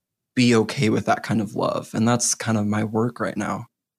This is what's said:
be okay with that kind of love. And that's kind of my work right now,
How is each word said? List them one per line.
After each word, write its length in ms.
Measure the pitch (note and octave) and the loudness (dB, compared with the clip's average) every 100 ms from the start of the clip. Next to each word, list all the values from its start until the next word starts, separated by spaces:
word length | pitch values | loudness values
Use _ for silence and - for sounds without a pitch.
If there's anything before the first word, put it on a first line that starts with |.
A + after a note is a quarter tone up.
| _ _ _ B2+ | _ _ _ 2
be 200 | A#2+ A2+ | 4 4
okay 340 | G#2 - A2 | 2 0 0
with 160 | A2+ A2+ | 2 0
that 160 | - | -2
kind 200 | - A2 | 0 -2
of 120 | G2+ | -2
love. 380 | - - - - | -2 -2 -4 -4
And 140 | G2 A2+ | 0 2
that's 260 | A#2+ - | 2 0
kind 240 | - A2+ A2 | -2 -2 0
of 80 | G#2 | 0
my 200 | G#2+ G#2+ | -2 0
work 340 | A2 A#2+ - | 0 -2 -2
right 160 | G2+ G2+ | -4 -4
now, 280 | G#2 G2+ A#2+ _ _ | -4 -6 -10 _ _